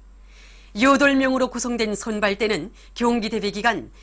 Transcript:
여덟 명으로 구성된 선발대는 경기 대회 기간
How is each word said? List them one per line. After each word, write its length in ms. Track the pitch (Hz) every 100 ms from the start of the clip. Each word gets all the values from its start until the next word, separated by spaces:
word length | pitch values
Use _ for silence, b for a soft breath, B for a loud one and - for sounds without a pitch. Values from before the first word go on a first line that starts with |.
| - - b b b b b 202
여덟 340 | 269 269 285 269
명으로 340 | 269 262 254
구성된 460 | 247 247 240 220 202
선발대는 760 | - 214 202 202 214 190 185 b b
경기 360 | - 240 240 214
대회 200 | 220 202
기간 420 | 190 202 180 110 b